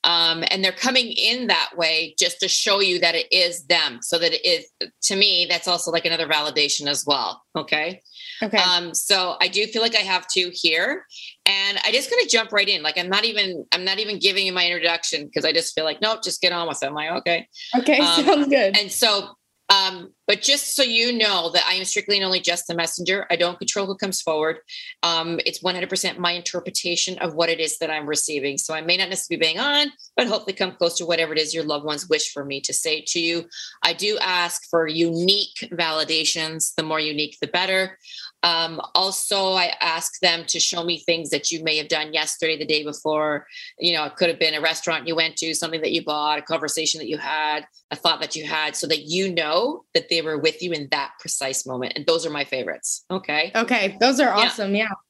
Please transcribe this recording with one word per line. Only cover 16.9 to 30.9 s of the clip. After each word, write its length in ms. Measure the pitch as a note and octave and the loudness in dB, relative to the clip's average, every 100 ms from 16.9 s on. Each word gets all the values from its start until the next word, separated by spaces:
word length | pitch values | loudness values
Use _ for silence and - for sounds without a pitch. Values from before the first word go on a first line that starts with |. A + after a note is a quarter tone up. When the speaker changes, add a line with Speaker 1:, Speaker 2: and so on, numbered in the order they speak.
Speaker 1:
like, 160 | D3+ D#3 | -4 -4
"Okay." 380 | E3+ - E3+ - - - B3 | -2 0 -2 -2 -16 -2 0
Speaker 2:
Okay, 220 | B3+ C#4 | 4 4
Speaker 1:
Um, 260 | D4+ E3 | 6 4
Speaker 2:
sounds 240 | C#4 D#4 C#4 | 4 4 6
good. 280 | C#4 G3 G3+ | 4 4 2
Speaker 1:
and 140 | G3+ | 0
so, 440 | - A3+ G3+ G3 - _ _ _ | 2 2 2 -2 -14 _ _ _
um, 420 | G3 F#3+ F#3 E3+ _ - | 4 4 -2 -14 _ 0
but 140 | G#3 | 0
just 340 | - C#4+ - - | 2 0 0 0
so 60 | |
you 320 | B3+ A3+ A#3 | 2 4 2
know 380 | A#3+ G#3+ F#3+ E3 | 2 2 2 2
that 120 | F3 - | 2 2
I 80 | F#3 | 0
am 100 | F#3 | 0
strictly 300 | G#3 G3 G3+ | -2 0 0
and 100 | F#3+ | 2
only 140 | F#3 | 0
just 260 | - F3 - | 0 -2 -2
the 80 | |
messenger. 540 | E3+ E3 - F3+ G3 - | -2 -2 -2 -2 -2 0
I 60 | E3+ | 2
don't 240 | E3+ F3 | 2 0
control 260 | F#3 G#3 G3 | -4 -2 -4
who 100 | G3 | -4
comes 260 | G3 F#3 | -4 -2
forward. 360 | - D#3 D#3 D#3+ _ - - - | 0 0 0 -2 _ -16 -16 -2
Um, 360 | E3+ E3 E3 E3+ - | 0 0 -2 -2 -2
it's 160 | E3 | -2
one 140 | F#3 F3+ | -4 -2
hundred 160 | F#3 | -2
percent 260 | F#3 F#3 - | -2 -2 0
my 140 | F3 | -2
interpretation 880 | F3 E3+ F3 E3+ - F3 F3 - F#3 | -2 -4 -6 -4 -4 -2 -2 -2 -2
of 160 | F3 D#3 | -4 0
what 120 | E3 | 0
it 120 | E3 | 2
is 180 | D#3 - | -2 -2
that 140 | D#3+ | -2
I'm 160 | D#3 D3 | -4 -2
receiving. 500 | D3 - D3 C#3 C#3 | -2 -2 -2 -2 -4
So 160 | - | -4
I 80 | D#3 | -4
may 160 | D#3+ F3+ | 0 0
not 120 | F#3 | 0
necessarily 300 | F#3+ - E3 | -4 -4 0
be 60 | D#3+ | 0
bang 140 | E3 | 0
on, 320 | C#4 C#4+ D4 - - - | 0 2 0 -6 -6 -2
but 80 | B3 | 0
hopefully 280 | G#3+ - | 0 -4
come 220 | G3 F#3 - | -4 -4 0
close 220 | E3+ | 0